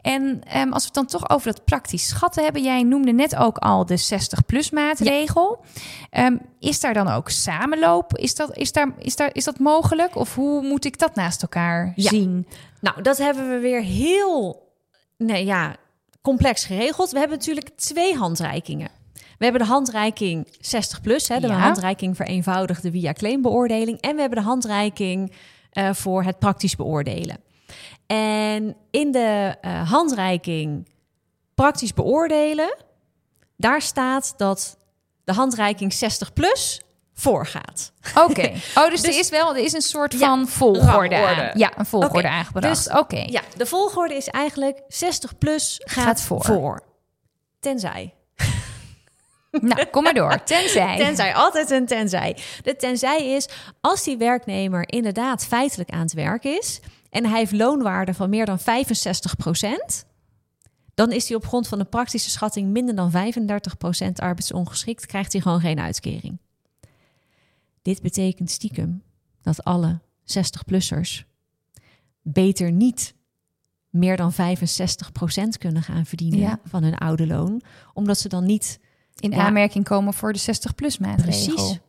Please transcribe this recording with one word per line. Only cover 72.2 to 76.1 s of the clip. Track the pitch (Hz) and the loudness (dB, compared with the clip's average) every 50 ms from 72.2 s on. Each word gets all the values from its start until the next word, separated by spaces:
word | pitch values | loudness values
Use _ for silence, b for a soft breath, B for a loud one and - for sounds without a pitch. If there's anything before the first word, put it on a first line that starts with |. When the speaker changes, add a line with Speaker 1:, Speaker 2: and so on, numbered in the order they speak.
Speaker 2:
beter | _ 160 143 185 185 196 190 - 180 170 | _ -2 0 2 4 4 2 2 0 0
niet | 170 180 226 254 233 - - - _ _ _ _ _ _ _ _ _ _ _ _ _ _ _ _ | 2 4 2 2 2 -2 -8 -10 _ _ _ _ _ _ _ _ _ _ _ _ _ _ _ _
meer | - 170 175 185 185 | 0 2 2 2 2
dan | 185 175 170 | 2 0 -2
vijfenzestig | - - 180 175 185 180 175 165 - - 185 175 - - - - | 0 0 0 0 0 0 -2 -4 -2 -2 -2 -4 -4 -6 -8 -14
procent | - - - 165 - - 196 220 220 - | -8 -6 -4 -2 -2 -2 -2 -2 -4 -4
kunnen | - 180 156 165 | -4 -2 -2 -2
gaan | 160 - - 160 165 | -2 -2 -2 -4 -4
verdienen | - | -4